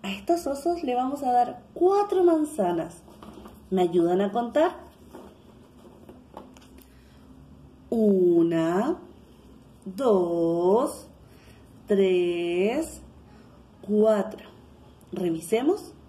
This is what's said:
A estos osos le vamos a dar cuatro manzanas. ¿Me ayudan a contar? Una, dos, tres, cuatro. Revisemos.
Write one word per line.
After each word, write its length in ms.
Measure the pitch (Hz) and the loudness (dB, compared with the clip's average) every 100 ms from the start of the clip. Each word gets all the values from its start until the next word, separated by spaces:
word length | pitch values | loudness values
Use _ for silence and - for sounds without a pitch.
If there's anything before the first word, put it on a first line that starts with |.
A 80 | 196 | -10
estos 340 | 196 - 339 285 | -10 -2 -2 -2
osos 380 | 277 339 339 | -4 -4 -4
le 100 | 254 | -2
vamos 300 | 247 262 277 | -2 -4 -4
a 80 | 269 | 0
dar 320 | 247 240 - - | 2 0 -4 -18
cuatro 500 | - 359 392 415 381 | 0 2 2 0 2
manzanas. 760 | 349 320 302 - 185 170 160 - - - - - - - - | 4 4 0 -2 -2 -2 -6 -12 -20 -20 -20 -20 -20 -20 -4
¿Me 100 | 190 | 0
ayudan 400 | 180 175 170 180 | 2 2 2 2
a 100 | 202 | 0
contar? 460 | 226 240 294 339 - - - - - - - - - - - - - - - - - - - - - - - - - - - - - - - - | -2 -2 0 0 -2 -20 -20 -20 -20 -20 -20 -20 -20 -20 -20 -20 -20 -20 -20 -20 -20 -20 -20 -20 -20 -20 -20 -20 -20 -20 -20 -20 -20 -20 -20 -6
Una, 1080 | 233 214 190 180 170 170 165 165 180 247 359 - - - - - - - - | 0 2 4 4 4 2 2 0 0 -2 -4 -8 -20 -20 -20 -20 -20 -20 -18
dos, 1200 | - 185 262 196 175 170 165 170 180 214 302 - - - - - - - - - - | -16 -2 2 2 2 0 0 2 2 2 0 -6 -18 -20 -20 -20 -20 -20 -20 -20 -2
tres, 1120 | 196 190 185 175 175 175 175 202 262 330 - - - - - - - - - | 2 2 2 0 -2 -4 0 0 -2 -6 -12 -20 -20 -20 -20 -20 -20 -20 -20
cuatro. 680 | - 208 214 214 196 - - - - - - - - | -2 2 4 2 -2 -10 -18 -20 -20 -20 -20 -20 -14
Revisemos. 800 | 175 175 165 - 220 277 415 - - | -6 -4 -4 -2 0 0 -2 -6 -20